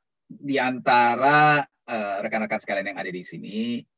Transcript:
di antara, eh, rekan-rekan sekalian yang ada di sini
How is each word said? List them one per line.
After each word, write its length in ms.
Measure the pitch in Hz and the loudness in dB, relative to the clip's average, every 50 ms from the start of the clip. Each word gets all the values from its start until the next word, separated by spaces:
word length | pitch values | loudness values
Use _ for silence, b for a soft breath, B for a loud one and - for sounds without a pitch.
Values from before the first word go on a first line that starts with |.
| _ _ _ _ _ | _ _ _ _ _
di 320 | _ - - 143 139 135 | _ -20 -12 -6 -2 -2
antara, 1040 | 131 127 127 127 123 110 117 123 123 120 120 120 123 131 139 147 151 151 151 147 147 - _ _ _ _ | 0 0 -2 -4 -2 0 2 4 4 4 4 2 4 4 4 6 6 6 6 4 2 0 _ _ _ _
eh, 320 | - 123 110 104 101 98 98 104 | -8 -6 -4 -4 -4 -4 -4 -4
rekan-rekan 340 | 110 110 110 107 107 117 | -4 -4 -4 -2 -2 -4
sekalian 380 | 107 - - - - 98 - - | -6 -4 -4 -4 -4 -4 -6 -8
yang 40 | - 196 | -8 -8
ada 80 | 190 | -8
di 100 | 180 180 | -8 -10
sini 640 | 180 - - 165 - - - - - 120 - - - _ _ | -10 -12 -14 -14 -12 -8 -6 -4 -4 -4 -4 -6 -8 _ _